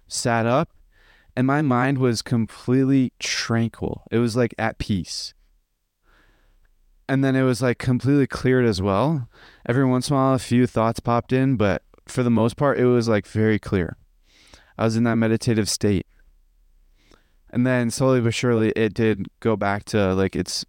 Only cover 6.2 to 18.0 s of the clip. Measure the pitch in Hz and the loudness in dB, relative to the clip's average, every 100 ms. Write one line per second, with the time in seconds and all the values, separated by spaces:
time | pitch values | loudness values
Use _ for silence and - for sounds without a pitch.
6.2 | _ _ _ _ _ _ _ _ - 135 | _ _ _ _ _ _ _ _ -4 0
7.2 | 135 131 131 117 127 117 - 123 131 143 | 2 2 2 2 0 -2 0 0 2 2
8.2 | 131 - 127 127 117 92 98 98 139 156 | 2 0 0 2 2 0 0 2 0 -2
9.2 | 117 - - - - 123 131 127 - 139 | -6 -14 -20 -14 -4 0 2 0 0 0
10.2 | 131 131 - 120 123 - 113 113 - 117 | 2 0 0 2 2 2 -2 -2 -2 -2
11.2 | - 127 131 120 104 90 _ _ - - | 0 0 0 2 0 0 _ _ -10 -2
12.2 | 120 113 113 - 143 117 123 123 113 107 | 0 2 0 0 0 2 2 2 2 0
13.2 | - 107 110 107 - 98 85 - _ _ | -2 0 0 0 -2 -4 -4 -8 _ _
14.2 | _ _ _ - _ - 113 113 117 113 | _ _ _ -20 _ -4 -2 0 0 2
15.2 | 113 113 - 110 101 - 107 98 - _ | 0 0 0 0 0 -2 0 0 -2 _
16.2 | _ _ _ _ _ _ _ _ _ _ | _ _ _ _ _ _ _ _ _ _
17.2 | _ _ _ - 127 127 117 - | _ _ _ -2 0 0 -2 0